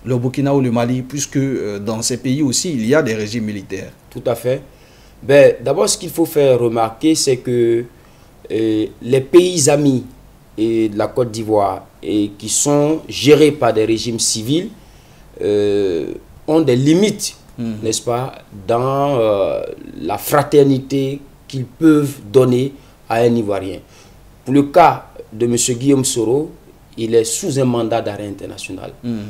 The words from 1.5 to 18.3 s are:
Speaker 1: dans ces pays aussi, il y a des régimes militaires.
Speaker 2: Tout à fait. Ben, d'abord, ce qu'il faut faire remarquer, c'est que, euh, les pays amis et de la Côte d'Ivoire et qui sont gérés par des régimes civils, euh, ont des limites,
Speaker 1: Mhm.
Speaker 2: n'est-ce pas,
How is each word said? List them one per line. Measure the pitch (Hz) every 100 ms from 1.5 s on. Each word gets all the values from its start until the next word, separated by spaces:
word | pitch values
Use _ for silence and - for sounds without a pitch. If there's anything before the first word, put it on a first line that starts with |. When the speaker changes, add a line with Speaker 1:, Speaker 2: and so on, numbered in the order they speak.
| 127 101 101
Speaker 1:
dans | 101 110
ces | 107 123
pays | 135 135
aussi, | 147 113 185
il | 139 110
y |
a | 147
des | 139
régimes | 110 104 117
militaires. | 107 104 95 95 - - -
Speaker 2:
Tout | 123 123
à | 117
fait. | 123 139 - - - - - -
Ben, | - 143 - -
d'abord, | 120 151 214
ce | -
qu'il | 175
faut | 156
faire | 165 151 139 123
remarquer, | 120 117 113 - 160
c'est | 160 - 123
que, | - 120 117 117 120 - - - - - -
euh, | 104 113 107 107 -
les | 117 135
pays | 131 175 180 180 151
amis | 143 143 127 107 - - - - -
et | 113 113 110
de | 104
la | 107
Côte | - 120
d'Ivoire | 110 104 104 101 90 - _
et | - 107 104 104
qui | 107
sont | - 147 147 147 156 -
gérés | - 127 147 151
par | 143 117
des | 110
régimes | 110 113 113 117
civils, | - 113 110 156 214 - - - - - - -
euh, | 95 104 104 101 98 82 57 - - - -
ont | 156
des | 147 123
limites, | 139 165 208 - - - - -
Speaker 1:
Mhm. | 117 107
Speaker 2:
n'est-ce | 110 110
pas, | - 120 131